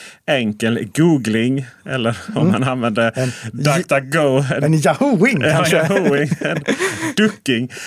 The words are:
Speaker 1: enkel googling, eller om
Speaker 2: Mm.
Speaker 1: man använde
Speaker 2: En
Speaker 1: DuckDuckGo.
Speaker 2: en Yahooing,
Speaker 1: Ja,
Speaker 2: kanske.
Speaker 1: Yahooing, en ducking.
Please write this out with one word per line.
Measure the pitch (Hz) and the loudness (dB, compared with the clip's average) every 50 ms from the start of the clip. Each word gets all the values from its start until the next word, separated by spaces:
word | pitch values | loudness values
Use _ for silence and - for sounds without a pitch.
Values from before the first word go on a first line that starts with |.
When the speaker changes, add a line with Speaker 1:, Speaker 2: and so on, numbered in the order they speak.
| - - - _ _ | -20 -20 -20 _ _
Speaker 1:
enkel | - 151 131 117 104 107 107 113 113 117 113 - 104 - | -2 0 0 0 -2 -2 -2 -2 -2 0 -2 -4 -4 0
googling, | 143 160 175 160 139 113 113 107 113 113 127 135 139 131 - - _ - | 2 4 4 4 2 2 0 0 0 0 0 0 -2 -4 -8 -14 _ -10
eller | - 135 131 113 113 120 - - - - | -8 -4 -2 -2 -2 -2 -4 -6 -6 -2
om | |
Speaker 2:
Mm. | - 151 180 | 0 2 2
Speaker 1:
man | - - 131 | 2 2 0
använde | 131 127 127 113 117 107 120 117 113 - | 0 -2 0 -2 0 0 2 0 0 0
Speaker 2:
En | 123 131 127 120 - - 117 - | -2 -2 -4 -4 -6 -10 -10 -6
Speaker 1:
DuckDuckGo. | 123 143 147 143 - 185 - 147 139 135 131 139 - 151 139 131 135 139 127 - 117 | -2 0 2 2 0 0 0 0 0 0 0 0 0 2 2 2 2 2 0 -2 0
Speaker 2:
en | 143 151 160 | 0 2 2
Yahooing, | 156 139 180 - - 262 294 247 160 196 269 254 151 | 2 2 2 2 2 2 2 2 2 2 2 2 2
Speaker 1:
Ja, | - 156 151 | 0 2 2
Speaker 2:
kanske. | - 180 160 170 | 2 2 2 2
Speaker 1:
Yahooing, | 160 160 160 196 202 185 - 139 143 151 143 156 - | 2 2 2 0 2 2 2 2 2 0 -2 -2 -2
en | - 147 160 - 143 - 269 277 370 392 - - 330 320 - | -2 -2 -4 -4 -2 -4 -2 -2 -2 -4 -4 -4 -6 -4 0
ducking. | - 214 214 208 - - - 123 113 127 123 - - - | 0 0 0 0 -4 -4 -2 -2 -2 -2 -6 -8 -12 -10